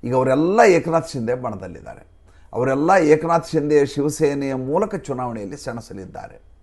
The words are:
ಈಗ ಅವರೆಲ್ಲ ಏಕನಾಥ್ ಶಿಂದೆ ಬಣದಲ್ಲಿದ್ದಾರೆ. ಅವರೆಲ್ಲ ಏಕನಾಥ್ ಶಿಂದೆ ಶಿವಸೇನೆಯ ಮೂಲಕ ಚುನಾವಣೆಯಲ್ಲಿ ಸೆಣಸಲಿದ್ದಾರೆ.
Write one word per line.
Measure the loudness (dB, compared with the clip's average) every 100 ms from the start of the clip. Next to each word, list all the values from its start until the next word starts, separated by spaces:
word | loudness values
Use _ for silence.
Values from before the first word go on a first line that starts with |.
ಈಗ | 0 0
ಅವರೆಲ್ಲ | 2 2 2 6 6
ಏಕನಾಥ್ | 6 2 -2 -2
ಶಿಂದೆ | -6 -4 -4
ಬಣದಲ್ಲಿದ್ದಾರೆ. | -6 -8 -12 -14 -16 -20 -20 _ _ -20 -12
ಅವರೆಲ್ಲ | -4 -2 0 4 4
ಏಕನಾಥ್ | 6 4 4 0 0
ಶಿಂದೆ | -2 2 2 2
ಶಿವಸೇನೆಯ | 0 -2 0 0 0 -4 -4
ಮೂಲಕ | -2 -2 -2 -6
ಚುನಾವಣೆಯಲ್ಲಿ | -8 -6 -6 -8 -10 -10
ಸೆಣಸಲಿದ್ದಾರೆ. | -10 -12 -14 -16 -14 -16 -18 -20 -20 -20